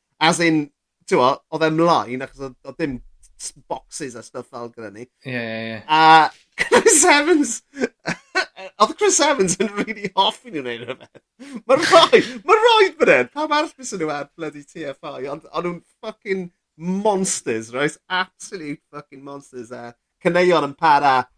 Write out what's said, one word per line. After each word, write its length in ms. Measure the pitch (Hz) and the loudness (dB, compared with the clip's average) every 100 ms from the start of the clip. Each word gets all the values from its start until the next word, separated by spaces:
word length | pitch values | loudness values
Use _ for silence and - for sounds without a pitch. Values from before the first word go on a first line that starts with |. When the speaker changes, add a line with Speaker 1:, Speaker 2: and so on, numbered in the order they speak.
| _ _ | _ _
Speaker 1:
as 180 | 156 160 | 0 2
in, 260 | 165 156 147 _ _ _ - | 2 0 -2 _ _ _ -4
t'mo, 200 | 175 127 139 _ | 2 2 0 _
oedd 180 | 156 | -4
e 80 | 160 | -2
mlaen, 520 | 156 170 147 107 127 | 2 2 2 -2 -8
achos 180 | - - | -12 -14
oedd, 140 | 135 123 | -16 -14
oedd 200 | 139 139 | -18 -8
dim 180 | 156 123 - - _ | -6 -6 -14 -20 _
s-, 240 | _ - - | _ -16 -16
boxes 540 | _ 127 - - 143 113 | _ -12 -12 -14 -14 -14
a 80 | |
stuff 260 | 110 131 120 | -16 -16 -14
fel 180 | 123 117 | -14 -16
gyda 200 | 117 110 | -14 -18
ni. 140 | 101 123 _ | -16 -20 _
Speaker 2:
Ie, 160 | 139 123 | -10 -8
ie, 260 | 113 113 113 | -8 -8 -10
ie. 120 | 113 | -12
Speaker 1:
A 460 | 127 156 160 160 151 - _ - | -2 4 8 8 6 -2 _ -8
Chris 440 | - - 440 - 359 | 0 2 4 4 4
Evans, 460 | 294 294 320 294 - - | 2 2 0 0 -6 -14
<laughs> 1040 | 277 262 - - - _ 370 - - 190 - | -8 -8 -8 -12 -12 _ -6 -6 -10 -20 -2
oedd 160 | 214 330 | -2 0
Chris 240 | 415 - | 0 2
Evans 360 | 285 269 190 - | 0 0 -2 -2
yn 120 | 220 | -4
rili 380 | 202 202 208 202 | -4 -8 -8 -6
hoffi 400 | - 196 - 247 | -2 -2 -2 -12
nhw'n 140 | 165 123 | -10 -8
neud 180 | 117 | -10
rhywbeth. 380 | 120 120 113 - _ _ 277 254 | -10 -14 -16 -20 _ _ -18 -16
Ma' 160 | - 269 | 0 0
rhoi-, 460 | 339 - - 226 220 247 | 6 6 6 4 2 -6
ma' 160 | 277 427 | 0 4
rhoi 320 | 466 453 381 | 6 4 4
bod 180 | - 240 | 2 2
e'n, 180 | 139 123 | 2 2
pawb 240 | 285 302 | -4 -2
arall 200 | 294 - | -2 -2
bys 200 | - 262 | -8 -14
nhw 160 | 196 156 | -8 -6
ar 180 | 147 139 | -8 -12
bloody 340 | - 160 147 | -12 -12 -12
T 220 | 143 175 147 | -18 -14 -12
F 140 | 135 | -12
I, 260 | 156 135 135 | -14 -12 -10
ond, 180 | 151 - | -12 -10
ond 180 | 160 175 | -6 -6
nhw'n 140 | 175 - _ | -8 -14 _
fucking 500 | 220 - 208 196 175 - _ _ | -16 -14 -6 -6 -6 -16 _ _
monsters, 920 | 170 190 208 196 190 - - 113 113 | -6 -2 0 0 -2 -4 -4 -6 -6
right? 220 | 123 - - _ | -4 -4 -4 _
Absolute 720 | 185 185 _ - 196 151 147 _ | -4 -4 _ -16 -12 -12 -12 _
fucking 380 | 147 - 139 | -20 -20 -20
monsters. 480 | 139 143 135 127 117 | -18 -18 -16 -18 -14
A 220 | 120 120 - _ _ 185 | -14 -16 -20 _ _ -2
caneuon 420 | 175 180 165 143 | 2 4 4 0
yn 80 | 139 | 0
para 400 | 165 143 139 127 123 | 4 4 4 2 0